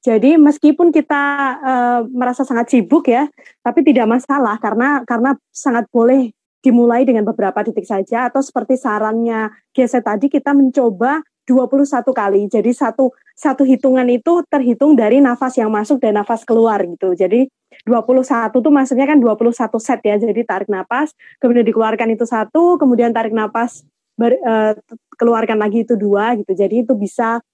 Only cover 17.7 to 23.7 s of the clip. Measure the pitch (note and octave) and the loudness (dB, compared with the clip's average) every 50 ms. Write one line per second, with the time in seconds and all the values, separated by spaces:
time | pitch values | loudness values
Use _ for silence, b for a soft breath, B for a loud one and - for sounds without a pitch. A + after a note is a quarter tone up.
17.7 | b b b A3 A#3+ A#3 A3+ A#3 B3+ C4 C4 C4 C#4+ A#3 A3+ G#3+ A3 C4 A3 D#4 | b b b 0 0 0 0 0 0 0 0 0 -2 -2 -4 -2 -2 0 2 2
18.7 | D4 C#4+ C4+ B3+ C4 A#3 C#4 C#4+ D4+ D4 A#3 A#3 G#3+ G#3+ A3+ A#3 A#3 - B3 A3 | 2 2 2 0 0 -2 0 2 4 4 4 4 0 2 0 -2 0 -2 -6 -4
19.7 | - A3+ A3 - A#3+ A#3 _ G#3 G#3 G#3 G#3 A3+ G3+ A3 A#3 - F#3 F#3+ G3+ - | -4 -6 -4 -4 -6 -2 _ -2 -2 0 -2 -2 -2 -4 -4 -4 -6 -6 -4 -6
20.7 | G3+ F#3+ F#3 _ A#3 B3+ D4+ D4+ _ b b b b b - B3 A#3+ A#3+ A3+ G3 | -6 -6 -6 _ -4 -4 -4 -6 _ b b b b b 0 2 2 2 2 2
21.7 | A3 A3 A3+ A3 A3 G3 A#3 A3+ A3+ G#3+ A#3+ A#3 B3 A3 G#3+ A3 _ D#4 E4+ F4 | 0 0 0 -2 -2 -2 -2 -2 -2 -2 -2 -4 -2 -4 -6 -2 _ 2 2 2
22.7 | F4+ - D#4 C4 A#3+ A3+ A#3+ A#3 A#3 A3+ A3+ A3 G#3+ A3+ G#3+ G#3+ - A3+ A#3 A#3+ | 2 2 2 2 2 2 0 0 0 -2 -4 -4 -4 -4 -4 -4 -4 -6 -6 -6